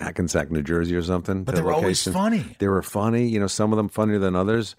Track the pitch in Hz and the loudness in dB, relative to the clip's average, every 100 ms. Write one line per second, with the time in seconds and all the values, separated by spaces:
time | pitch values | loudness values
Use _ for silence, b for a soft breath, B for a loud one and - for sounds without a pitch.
0 | - 87 85 85 73 78 73 85 85 87 | -8 -4 0 0 0 -2 0 0 0 0
1 | 85 90 90 95 92 87 90 156 95 90 | 0 -2 -2 -4 -2 -2 0 2 2 0
2 | 95 185 214 220 - - 98 92 - 104 | 0 0 2 0 -4 -4 0 0 -2 -2
3 | 110 117 120 110 98 - 107 107 101 - | 0 2 2 0 0 0 2 2 0 0
4 | 107 104 95 90 98 117 104 | 2 2 2 2 2 0 -2